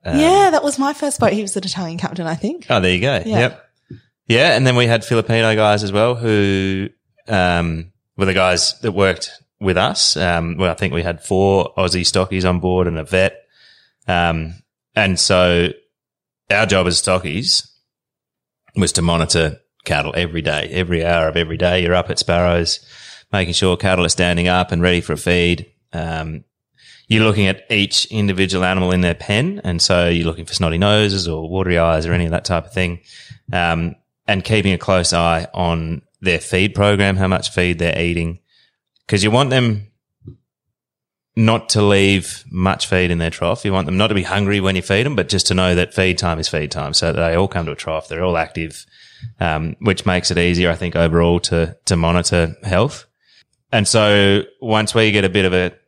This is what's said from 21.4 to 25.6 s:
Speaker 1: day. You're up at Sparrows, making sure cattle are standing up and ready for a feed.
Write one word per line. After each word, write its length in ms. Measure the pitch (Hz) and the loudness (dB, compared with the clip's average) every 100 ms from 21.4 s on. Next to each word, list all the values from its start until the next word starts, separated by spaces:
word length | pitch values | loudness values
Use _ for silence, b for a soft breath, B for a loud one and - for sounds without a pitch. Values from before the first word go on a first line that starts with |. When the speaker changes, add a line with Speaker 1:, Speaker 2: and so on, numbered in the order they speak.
| 80 80 | -4 -2
Speaker 1:
day. 240 | 87 90 | 0 0
You're 120 | 87 | 0
up 140 | 90 - | 0 0
at 100 | 87 | -6
Sparrows, 600 | - 87 87 87 85 - B B B B B | -2 0 2 0 -2 -6 B B B B B
making 200 | 101 87 | -4 -2
sure 240 | 85 95 87 | 0 0 0
cattle 300 | 98 92 85 | 0 0 0
are 40 | |
standing 380 | - 90 87 90 | 0 0 2 2
up 240 | 90 90 | 0 0
and 80 | 85 | 0
ready 220 | 90 87 | 2 0
for 100 | 85 | -2
a 60 | 76 | -4
feed. 520 | - 87 87 85 | 0 2 2 -2